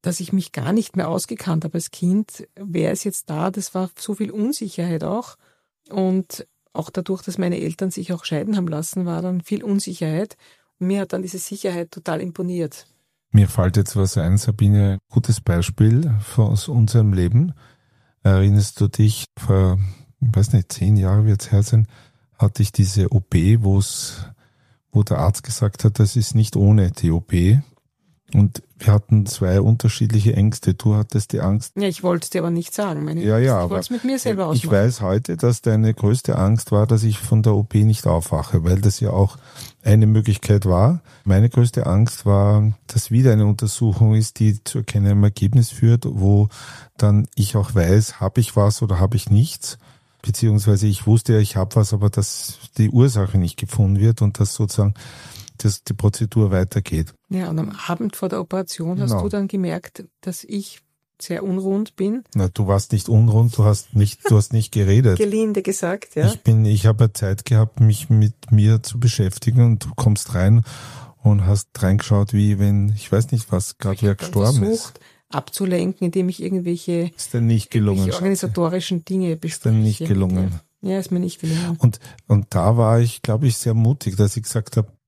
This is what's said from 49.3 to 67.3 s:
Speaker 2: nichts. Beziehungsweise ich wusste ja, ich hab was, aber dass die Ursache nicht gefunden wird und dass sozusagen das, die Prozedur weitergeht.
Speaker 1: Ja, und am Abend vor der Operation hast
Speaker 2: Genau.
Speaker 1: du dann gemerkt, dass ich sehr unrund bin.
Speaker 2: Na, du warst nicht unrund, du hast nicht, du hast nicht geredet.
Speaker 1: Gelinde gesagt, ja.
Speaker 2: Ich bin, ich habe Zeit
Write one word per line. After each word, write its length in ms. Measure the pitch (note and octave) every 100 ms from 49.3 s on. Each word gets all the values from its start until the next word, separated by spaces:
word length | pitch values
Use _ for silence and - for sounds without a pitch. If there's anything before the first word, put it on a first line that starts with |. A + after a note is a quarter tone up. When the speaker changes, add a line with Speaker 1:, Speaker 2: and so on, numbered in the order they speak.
Speaker 2:
nichts. 480 | G#2 D#3+ - - - _ _ _ _
Beziehungsweise 640 | - G2+ A2+ G#2 G2+ G2 G#2+
ich 200 | G2 -
wusste 280 | A2+ -
ja, 40 | G#2+
ich 160 | G2+ F#2+
hab 180 | F#2+ A2+
was, 160 | G2+
aber 160 | G#2 G2+
dass 500 | G2+ G2 - - - - -
die 120 | G#2+
Ursache 480 | A#2+ C3+ A2 F#2+ G2+
nicht 180 | F2 -
gefunden 400 | G#2 - G2 G2
wird 220 | A2 A2+
und 160 | G#2 -
dass 140 | G2
sozusagen 400 | - G2+ - G2+ - - - - - - -
das, 240 | A2 F#2+
die 100 | -
Prozedur 560 | G2 G#2 - A2 A2 G2+
weitergeht. 640 | F#2 F#2 G#2 F#2 D#2+ D#2 _ -
Speaker 1:
Ja, 220 | F#3 E3+
und 80 | D#3+
am 140 | - G3+ -
Abend 280 | F3 A3 -
vor 120 | F#3+
der 120 | F#3
Operation 600 | F3 F#3 F3+ - E3 F#3
hast 100 | B2+
Speaker 2:
Genau. 120 | G2+
Speaker 1:
du 40 | G2
dann 200 | G3+ G3
gemerkt, 560 | G3 F3 E3+ - - F#3 _
dass 240 | - E3+
ich 360 | - G3+ G3 - _ _ _ -
sehr 240 | - -
unrund 500 | G3 F#3 F#3+ G3 A3 -
bin. 280 | G3 A#3+ -
Speaker 2:
Na, 140 | - F#2
du 180 | - G2
warst 260 | G2 -
nicht 160 | G#2 -
unrund, 480 | A2 A2+ A2 A#2 A2+
du 60 |
hast 300 | G#2+ G2+ -
nicht, 340 | G#2+ G2+ - G4+
du 80 | G#2+
hast 160 | -
nicht 200 | A2+ G#2+
geredet. 460 | G#2+ G2 G#2 B2 F#2
Speaker 1:
Gelinde 440 | G#3 G#3+ A3 G3+
gesagt, 520 | F#3+ - E3+ G3 - -
ja. 100 | F3
Speaker 2:
Ich 160 | A3+
bin, 220 | - A2
ich 220 | A2 G#2 A2
habe 260 | G#2+ A2
Zeit 320 | - G2